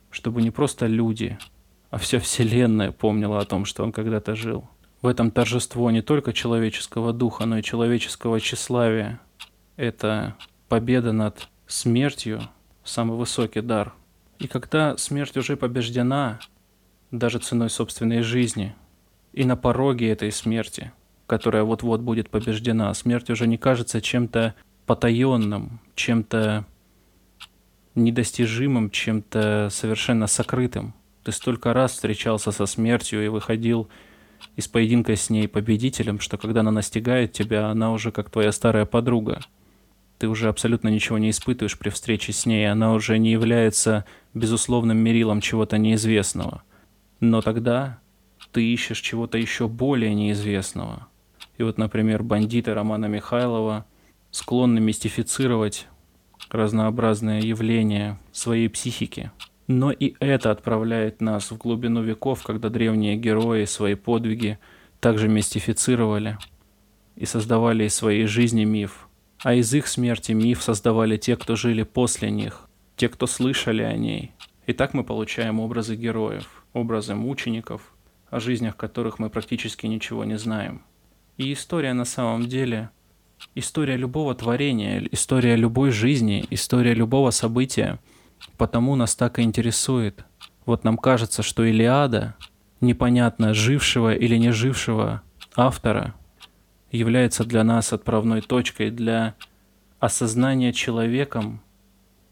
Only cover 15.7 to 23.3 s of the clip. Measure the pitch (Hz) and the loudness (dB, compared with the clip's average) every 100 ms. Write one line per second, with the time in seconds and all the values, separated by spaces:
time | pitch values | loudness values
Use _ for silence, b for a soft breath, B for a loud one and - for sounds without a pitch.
15.7 | 123 113 123 123 139 131 113 - _ _ | -2 -4 -2 0 0 -2 -6 -14 _ _
16.7 | _ _ _ _ 117 120 117 - 120 117 | _ _ _ _ -4 -2 -2 -2 -2 0
17.7 | - 110 - 113 117 113 123 120 113 98 | -2 -6 -2 0 0 0 0 0 -2 -6
18.7 | - _ _ _ _ _ - 127 123 123 | -8 _ _ _ _ _ -2 0 2 0
19.7 | 120 139 123 110 104 107 - 113 113 - | 2 2 2 0 0 -4 -4 -2 -2 -4
20.7 | - 120 - _ _ - 110 117 110 110 | -10 -14 -18 _ _ -4 -2 2 2 2
21.7 | 113 117 110 120 110 107 107 113 110 120 | 0 0 0 0 -2 -2 -2 -2 -2 0
22.7 | 113 101 101 120 120 - | 0 0 0 0 0 -2